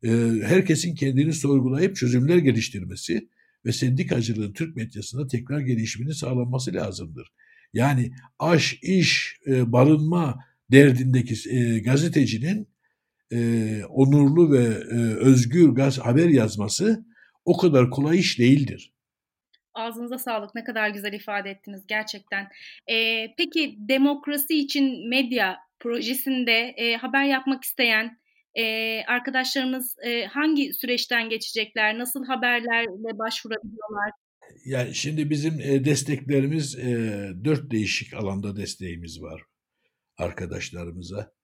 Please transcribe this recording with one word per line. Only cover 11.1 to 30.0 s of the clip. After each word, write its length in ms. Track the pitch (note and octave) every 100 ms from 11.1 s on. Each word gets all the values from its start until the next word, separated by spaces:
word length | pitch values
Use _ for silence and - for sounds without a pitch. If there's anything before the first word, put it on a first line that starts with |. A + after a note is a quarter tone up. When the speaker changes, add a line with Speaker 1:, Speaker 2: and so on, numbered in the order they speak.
| B2+ A2+ A2+ -
Speaker 1:
e, 280 | B2+ A#2+ A2+
gazetecinin, 920 | G#2 C3 E3 E3 B2 G#2+ C#3+ G#3+ G#3+ _ _ _ _ _ _
e, 500 | A#2 A#2 A#2 A2 G#2+ F#2
onurlu 640 | A#2 C3+ D3 C#3 D#3+ E3
ve, 120 | C3+
e, 320 | A#2+ G#2+ - A#2 A#2
özgür 540 | A2 B2+ C3 A2+ D#3+ D#3+
gaz-, 300 | B2 C#3 C3+
haber 300 | A#2+ B2 E3+
yazması 760 | C#3 A2 G2+ G#2+ - G3+ A3+ - _ _ _
o 120 | - F3
kadar 340 | F#3 C#3 B2
kolay 280 | B2+ C#3+ F3
iş 200 | F3+ -
değildir. 540 | A#2+ C#3+ B2+ - - _ _ _ _ _ _ _ _
Speaker 2:
Ağzınıza 440 | - A3+ A3+ A#3+ B3+
sağlık. 360 | B3+ A3 G#3
Ne 100 | A#3
kadar 260 | A#3 A3 G#3+
güzel 220 | G#3 G3+
ifade 380 | G3+ G#3 G3+ G3
ettiniz 320 | G3 - G3 -
gerçekten. 560 | G#3+ G#3+ G#3 _ G3 G3+ - - - -
E, 340 | A3+ A3+ A3+ A3 -
peki 380 | E4+ E4+ D4 G#3 G#3
demokrasi 680 | C4+ C#4 C#4+ C#4+ C#4+ C#4+ D#4+
için 500 | C#4 C#4+ C4+ A#3 G#3+
medya 480 | B3+ B3 A#3+ F#3+ F#3 _ _
projesinde, 920 | A#3 A#3 G#3+ B3+ - C4 A#3+ A3+ A#3+ -
e, 200 | A#3 A#3
haber 280 | B3 C4+
yapmak 400 | C#4 C4+ C4+ C4+
isteyen, 560 | - - A#3+ A3 A#3 - _ _ _
e, 100 | - A3+ A3 A3+ A3 -
arkadaşlarımız, 880 | B3 B3 C4 B3+ - C4 C4 B3+ -